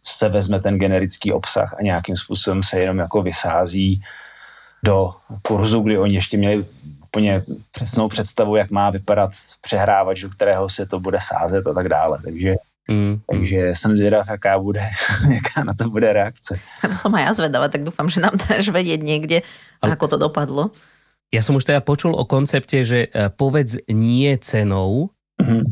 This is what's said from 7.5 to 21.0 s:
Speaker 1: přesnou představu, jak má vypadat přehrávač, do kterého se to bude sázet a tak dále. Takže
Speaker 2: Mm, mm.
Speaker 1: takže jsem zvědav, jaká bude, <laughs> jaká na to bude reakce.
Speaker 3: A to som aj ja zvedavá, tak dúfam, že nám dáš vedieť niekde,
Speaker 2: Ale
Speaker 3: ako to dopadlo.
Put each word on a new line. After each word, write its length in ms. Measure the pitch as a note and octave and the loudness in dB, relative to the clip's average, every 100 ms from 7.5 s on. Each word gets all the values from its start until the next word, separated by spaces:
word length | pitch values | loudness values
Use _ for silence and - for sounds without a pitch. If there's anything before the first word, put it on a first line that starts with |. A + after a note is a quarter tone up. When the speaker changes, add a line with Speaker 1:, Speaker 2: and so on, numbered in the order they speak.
| - - | -12 -14
Speaker 1:
přesnou 380 | - A#2 - A2 | -10 -4 -2 -2
představu, 480 | G#2 G#2 - G#2 G#2+ | -2 -4 0 2 2
jak 140 | G2+ | 2
má 200 | G2+ G2+ | 0 0
vypadat 400 | F#2+ G2 G#2 G2 G2 - - | -2 0 0 0 -4 -20 -18
přehrávač, 600 | - G2+ G2+ G2 F#2+ F#2 | -4 0 2 2 2 -2
do 60 | F#2+ | -8
kterého 400 | G2 G2+ F#2+ F#2+ | -2 2 2 0
se 160 | - G2 | -4 -6
to 140 | F2+ | -4
bude 180 | F#2 F#2 | -2 -4
sázet 440 | - - E2+ F#2+ F#2+ | -2 -4 0 0 0
a 60 | |
tak 160 | E2 F2+ | -2 0
dále. 300 | D2+ D#2+ D2 | 0 0 -2
Takže 300 | D#2+ E2 F#2+ F#2+ _ _ - | -6 -4 0 -2 _ _ -2
Speaker 2:
Mm, 60 | G#2+ | 0
mm. 220 | G2+ G#2 - | 0 -2 -4
Speaker 1:
takže 400 | G2+ F#2+ F#2+ F2+ F2 | -2 0 2 0 0
jsem 180 | A2 G#2+ | 0 2
zvědav, 300 | G2+ G#2+ G2 | 4 2 0
jaká 280 | G#2 G2 G2 | -2 2 2
bude, 240 | G2 G#2 G#2 G2 - | 0 -4 -4 -4 -2
<laughs> 240 | - C#3+ | 2 2
jaká 300 | A#2+ - - | 2 -2 -4
na 100 | C#3+ | -4
to 120 | G2+ A#2 | -4 -2
bude 220 | A2 A2+ | 2 2
reakce. 460 | G#2 G2+ - - G2 - - | 2 0 -6 -12 -12 -12 -8
Speaker 3:
A 80 | - | -4
to 80 | F#3 | -2
som 160 | F#3 | 0
aj 160 | G3+ C#3+ | 2 2
ja 20 | G#3+ | 0
zvedavá, 320 | D#3 C3 D3 | 0 0 0
tak 160 | D3 D3 | -2 -6
dúfam, 240 | - D#3+ | -4 -2
že 80 | F3+ | 2
nám 160 | F3+ | 0
dáš 400 | G3 - G3+ G3+ | 0 0 0 0
vedieť 240 | F3+ F3+ D#3 | 0 0 -2
niekde, 480 | D3+ D3+ D#3 E3 - - - _ | 0 -2 0 0 -2 -20 -20 _
Speaker 2:
Ale 160 | - | -2
Speaker 3:
ako 120 | D#3 D#3+ | 0 0
to 60 | D3 | 0
dopadlo. 560 | D3+ D3+ C#3+ C3+ G3 - _ _ | 0 0 -2 -2 -4 -6 _ _